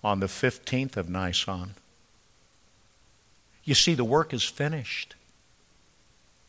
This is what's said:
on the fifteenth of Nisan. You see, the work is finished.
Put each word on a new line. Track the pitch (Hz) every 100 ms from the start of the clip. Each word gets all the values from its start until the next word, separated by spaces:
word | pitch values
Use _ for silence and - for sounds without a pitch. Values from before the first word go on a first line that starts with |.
on | 107 98
the | 95
fifteenth | - 127 - - 127 135 104
of | 85
Nisan. | 92 92 90 - 92 92 98 _ _ _ - _ _ - _ _ _ _ _ _ _ _ _ _ -
You | -
see, | 135 - 151
the |
work | 113 143 156
is | 123
finished. | - - 147 156 113 - - - - _ _ - - - - _ _ _ _ _